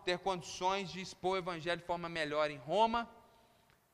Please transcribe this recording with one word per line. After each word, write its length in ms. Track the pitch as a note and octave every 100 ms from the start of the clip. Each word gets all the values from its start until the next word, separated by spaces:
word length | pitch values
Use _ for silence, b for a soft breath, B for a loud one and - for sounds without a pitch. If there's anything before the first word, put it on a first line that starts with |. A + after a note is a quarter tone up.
| -
ter 120 | F3
condições 680 | G3 F3+ - - F3+ G3 F#3
de 120 | E3+
expor 300 | F#3 - F3+
o 60 | F#3+
evangelho 440 | F3 E3 D#3+ E3+
de 40 | E3+
forma 220 | F3 E3+
melhor 420 | E3 D3+ D3 D3+
em 60 | C#3+
Roma, 540 | C3+ F#3 A3+ A#3 A#3 - - b b b b b _